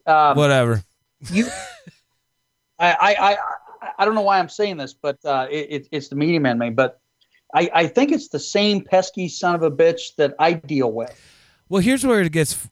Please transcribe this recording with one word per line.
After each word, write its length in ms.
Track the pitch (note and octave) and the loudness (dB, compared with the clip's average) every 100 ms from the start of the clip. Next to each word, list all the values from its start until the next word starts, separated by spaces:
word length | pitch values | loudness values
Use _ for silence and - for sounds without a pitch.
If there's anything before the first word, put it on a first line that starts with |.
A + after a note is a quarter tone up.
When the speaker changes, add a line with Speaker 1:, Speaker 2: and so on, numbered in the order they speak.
| - | 0
Speaker 1:
Um, 300 | D#3 D3+ C#3+ | 4 4 4
Speaker 2:
Whatever. 480 | D3 C#3 A#2+ A2+ - _ _ _ C#3 | 4 4 2 0 -4 _ _ _ -4
Speaker 1:
you, 160 | F#3 B3 C#5+ F#5 F5 C5+ _ _ | -2 -2 -6 -14 -18 -20 _ _
<laughs> 680 | _ _ _ _ _ _ - | _ _ _ _ _ _ -2
I, 120 | F3 | 0
I, 240 | E3+ F#3+ G3+ G3 | 4 2 4 2
I, 60 | G3+ - - - - - - | 0 -4 -10 -14 -18 -14 -2
I 60 | G3+ | 0
don't 100 | A3 | 2
know 60 | |
why 160 | G3 G3 | 2 2
I'm 100 | E3+ | 0
saying 280 | - G#3 F3+ | -4 -4 -4
this, 160 | C3+ | -12
but, 300 | - D3+ C#3 | -8 -8 -6
uh, 240 | D3+ C3+ C3 | -4 -4 -2
it, 180 | D3 D3 | -6 -6
it, 160 | D3 C#3 | -10 -8
it's 180 | D3+ C#3+ | -10 -8
the 60 | C#3 | -4
media 240 | D3+ E3+ | 0 2
man 140 | C#3 | 0
in 60 | A#2 | 0
me, 100 | A#2+ | -2
but 280 | A#2 C3 - _ _ _ _ _ | 0 0 -2 _ _ _ _ _
I, 160 | D3+ F3 | -2 0
I 140 | D#3+ E3 | 2 2
think 240 | - C#4+ | 2 0
it's 160 | - - | 0 -4
the 120 | D3 | -10
same 420 | - G3+ G#3 G3+ | -4 0 0 0
pesky 440 | - F#3 F#3 - F3+ | 2 0 0 -4 -8
son 260 | - F3+ E3+ | -4 -2 0
of 80 | |
a 80 | D#3+ | 0
bitch 440 | C#3+ E3 E3 - - | 2 2 2 -6 -2
that 160 | C#3+ C#3 | -2 0
I 140 | D#3+ | 0
deal 380 | E3+ D3 D3 B2 | 0 -4 -2 -2
with. 260 | A2 A#2+ - _ _ _ _ _ | -2 -8 -12 _ _ _ _ _
Speaker 2:
Well, 120 | F#3+ | 0
here's 240 | F#3 C4 C4 | 2 2 2
where 160 | A3+ | 2
it 100 | F3 | 2
gets 220 | D#3+ D3+ | 0 -2
f-, 160 | - - | -4 -12